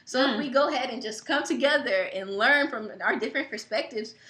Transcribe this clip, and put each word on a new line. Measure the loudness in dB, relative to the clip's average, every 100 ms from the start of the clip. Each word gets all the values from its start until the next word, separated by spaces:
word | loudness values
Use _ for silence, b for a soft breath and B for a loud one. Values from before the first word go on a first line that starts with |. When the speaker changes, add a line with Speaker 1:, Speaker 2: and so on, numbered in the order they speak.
Speaker 1:
So | -4 2 2
if |
Speaker 2:
Hmm. | 2
Speaker 1:
we | 2
go | 2 4
ahead | 2 -2
and | -6
just | -8 -10 -2
come | -2
together | 0 0 2 2 2 0 0
and | -4 -6 0
learn | 4 4 2
from | -4 -8 -4
our | -2 0
different | -2 -4 -6
perspectives, | -8 -4 -4 -2 -6 -8 -14